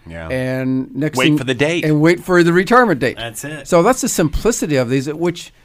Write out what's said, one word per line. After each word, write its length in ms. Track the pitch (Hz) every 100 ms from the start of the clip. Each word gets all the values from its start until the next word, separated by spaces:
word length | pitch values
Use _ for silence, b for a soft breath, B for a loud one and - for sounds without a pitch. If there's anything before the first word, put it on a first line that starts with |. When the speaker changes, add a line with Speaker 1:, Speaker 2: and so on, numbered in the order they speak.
| 82
Speaker 1:
Yeah. 220 | 82 80
Speaker 2:
And 640 | 131 127 131 131 131 131
next 240 | 135 151 127
Speaker 1:
Wait 60 |
Speaker 2:
thing 140 | 135 147
Speaker 1:
for 60 |
the 100 | 131
date. 300 | 123 147 170
Speaker 2:
And 160 | 156 151
wait 220 | 165 175
for 200 | - 180
the 100 | 170
retirement 480 | 175 190 240 233 135
date. 160 | 123 -
Speaker 1:
That's 280 | 117 -
it. 220 | 139 151 -
Speaker 2:
So 140 | 175
that's 180 | 202 254
the 80 | 247
simplicity 680 | - 151 - 220 240 185 139
of 120 | 120
these, 240 | 135 139
which 400 | 156 175 170 - _